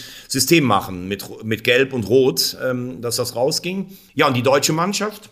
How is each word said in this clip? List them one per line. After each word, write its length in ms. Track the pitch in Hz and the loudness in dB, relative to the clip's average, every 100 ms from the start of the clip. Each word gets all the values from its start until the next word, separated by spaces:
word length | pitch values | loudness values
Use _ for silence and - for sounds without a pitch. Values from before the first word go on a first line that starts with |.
| - - - | -16 -18 -6
System 380 | 135 - 165 127 | -2 4 4 6
machen 420 | 98 95 92 92 | 2 0 -8 -6
mit, 160 | 98 - 107 110 | -8 -8 -10 -4
mit 180 | 107 | 0
Gelb 300 | 120 123 135 | 2 4 2
und 100 | 131 98 | -2 2
Rot, 480 | 131 131 - - - | 4 4 2 -4 -4
ähm, 400 | 127 127 123 120 | -4 -4 -6 -8
dass 140 | 117 113 | -6 -4
das 220 | 113 117 | -4 -2
rausging. 600 | 135 160 170 190 190 - _ | -2 -2 -4 -6 -8 -14 _
Ja, 140 | 135 147 | 0 2
und 80 | 123 | 2
die 80 | |
deutsche 300 | 127 143 143 | 2 2 2
Mannschaft 560 | 160 185 202 208 214 - | 0 0 -2 -4 -8 -18